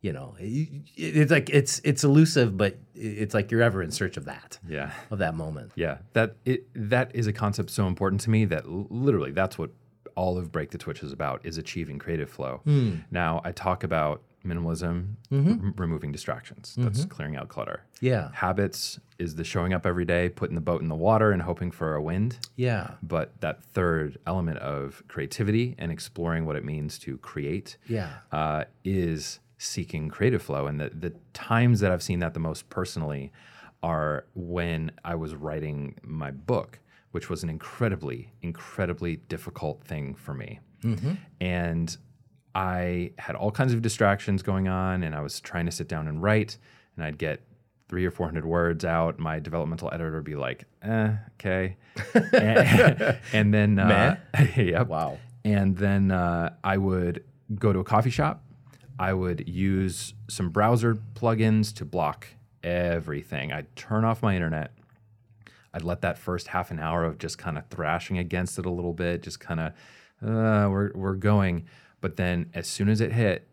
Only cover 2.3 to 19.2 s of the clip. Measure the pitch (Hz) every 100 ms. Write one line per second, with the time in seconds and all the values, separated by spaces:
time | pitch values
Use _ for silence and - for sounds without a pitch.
2.3 | 156 117 98 101 - - - 110 104 104
3.3 | 110 101 113 117 101 82 - 92 - 69
4.3 | - - - 85 76 71 - - 101 85
5.3 | 80 78 73 60 - 82 69 - 117 113
6.3 | - - 127 - - 104 123 127 - 107
7.3 | 104 107 101 90 - 95 90 98 98 -
8.3 | 110 104 78 - 87 101 117 139 104 67
9.3 | 73 95 - 78 - _ _ - - 92
10.3 | 90 85 82 73 80 - 73 73 67 73
11.3 | 64 - 82 80 - 76 71 - 82 71
12.3 | - 65 64 - 143 120 82 - 90 82
13.3 | 82 85 92 98 92 87 82 76 76 _
14.3 | _ 92 85 82 82 85 87 95 107 -
15.3 | 139 151 226 101 - 85 78 73 71 -
16.3 | - - - - - 123 104 180 - 76
17.3 | 73 67 - 53 50 _ - 127 117 73
18.3 | - 92 98 98 - - - _ _